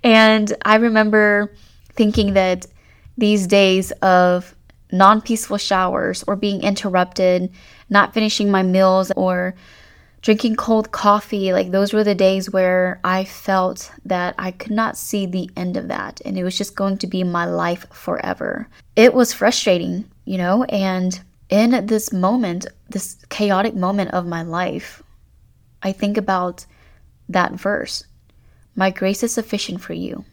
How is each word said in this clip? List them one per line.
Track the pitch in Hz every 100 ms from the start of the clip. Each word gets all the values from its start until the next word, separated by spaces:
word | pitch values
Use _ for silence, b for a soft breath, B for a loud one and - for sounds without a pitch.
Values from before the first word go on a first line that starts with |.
And | 240 220 220 220 214 214
I | - 214
remember | 233 220 214 214 208 208 208 b b b b
thinking | - 214 220 202
that | 196 185 185 - b b b b -
these | 214 208 180
days | 202 196 190 185 -
of | 190 180 180 180 180 - _ - _
non-peaceful | 185 190 214 - 226 - 202
showers | - 190 185 185 185 185 -
or | 202
being | 208 202
interrupted, | 202 196 202 180 180 - 185 180 185 B B B B
not | 202 -
finishing | 226 214 - 202
my | 196
meals | 185 185 190 190 190 190
or | 185 180 180 180 b b b b b b
drinking | - 214 233 220
cold | - 220 214
coffee, | - 208 208 - 208 190
like, | 185 180
those | 190 202
were | 214
the | 208
days | 190 190 190 190
where | 190 185 185 180 185
I | 180 185
felt | 190 - - 190 185 185 - -
that | - 185 180 -
I | 185
could | 185 220
not | 214 226 -
see | - 214 190
the | 180 175 -
end | 180 180
of | -
that, | - 98 -
and | - 190
it |
was | 180 -
just | -
going | - 196 196
to | 185
be | 185
my | 180 170
life | 170 175 175 175 -
forever. | - - 175 - - - 50 - b - -
It | 233
was | 254 240
frustrating, | - 202 - - 180 170 175 214 _
you | - 190
know, | 175 208
and | 254 208 190 185 185 180 - _ _
in | 202 233 240 208
this | 220 214
moment, | 190 185 247 208 175 - - _
this | 196 - - _
chaotic | - 208 190 214
moment | - 180 202 190
of | 180 175
my | 165
life, | 165 165 180 - - - - _ _ _ _ _ _ _
I | 190
think | 190 202 214
about | 202 190 180 180 - b b b b _ -
that | 185 180
verse, | 180 196 208 - - - _ _ _ _ _ _
"My | - 190
grace | 185 190 196
is | 233
sufficient | - 220 202 - 180
for | -
you | 170 180 - -